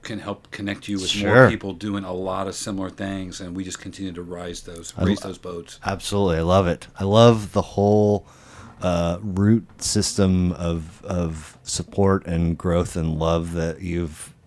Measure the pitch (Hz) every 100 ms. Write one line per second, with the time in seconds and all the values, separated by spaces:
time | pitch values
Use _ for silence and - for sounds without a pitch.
0 | - 107 104 101 - - 101 101 - 98
1 | 95 104 101 113 123 110 101 82 104 101
2 | 92 92 95 95 95 - - 98 95 -
3 | 98 98 92 92 90 90 92 90 98 87
4 | 95 87 87 87 87 85 - 85 - -
5 | 92 101 - 92 90 87 82 - - 98
6 | - 101 98 80 82 95 90 85 - -
7 | 98 104 117 113 101 98 92 - 101 104
8 | 104 104 - - - - - - 92 87
9 | 85 90 107 92 101 113 - - - 104
10 | 98 - 95 92 90 80 85 82 80 -
11 | - 90 85 80 76 - - - 82 -
12 | 98 95 - 85 85 80 92 87 87 87
13 | 80 78 82 85 85 85 82 73 90 85
14 | 85 76 - -